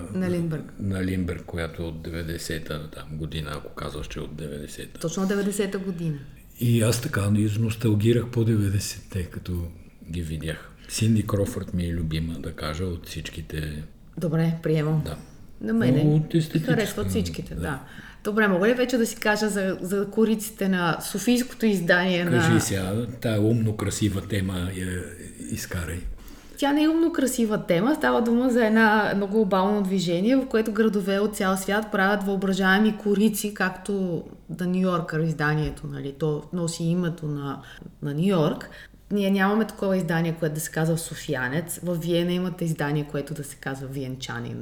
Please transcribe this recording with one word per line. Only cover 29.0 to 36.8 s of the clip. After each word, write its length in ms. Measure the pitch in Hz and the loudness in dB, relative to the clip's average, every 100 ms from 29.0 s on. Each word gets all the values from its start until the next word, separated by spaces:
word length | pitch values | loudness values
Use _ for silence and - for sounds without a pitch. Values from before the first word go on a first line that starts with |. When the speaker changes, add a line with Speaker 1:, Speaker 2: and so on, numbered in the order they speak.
| 202 | 4
Speaker 1:
едно 160 | 196 196 | 0 2
глобално 540 | 220 202 196 190 208 | 2 4 4 4 2
движение, 520 | 185 190 170 170 214 269 | 2 0 2 2 4 2
в 100 | 254 | 2
което 240 | 226 220 | 0 0
градове 480 | 208 220 202 190 196 | 2 2 2 0 0
от 160 | 214 214 | 0 0
цял 220 | 190 190 | 0 0
свят 340 | 196 208 220 | 0 -2 0
правят 320 | 196 190 208 | 2 4 2
въображаеми 760 | 196 190 190 190 190 190 214 208 | 0 0 0 2 4 6 4 2
корици, 560 | 208 202 214 214 208 | 2 4 4 2 -4
както 400 | 208 185 185 - 202 185 160 - - - | -2 -2 -2 -4 -2 -2 -4 -6 -16 -12
The 120 | - 180 | -4 -2
New 180 | 185 185 | 2 2
Yorker 360 | 175 170 156 | 2 0 0
изданието, 640 | 165 156 151 156 147 - 147 | 0 0 0 2 -2 -4 -8
нали, 260 | 139 139 139 | -8 -8 -2
то 240 | 156 147 - | -2 -2 -4
носи 300 | 180 165 165 | -4 -4 -2